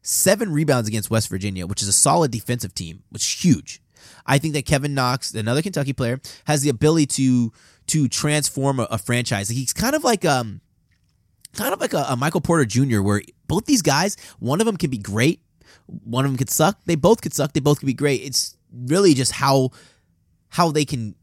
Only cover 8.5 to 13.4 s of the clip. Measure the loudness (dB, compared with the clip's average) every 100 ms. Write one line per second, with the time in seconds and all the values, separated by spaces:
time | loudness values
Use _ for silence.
8.5 | -2 0 0 -2 -4 -2 -2 0 -4 -4
9.5 | -4 -4 -2 -2 0 0 0 2 0 -2
10.5 | -12 _ _ _ _ _ _ _ _ -16
11.5 | -6 -4 -4 -2 -2 -2 -2 -2 -2 0
12.5 | 2 2 2 2 2 2 0 -4 _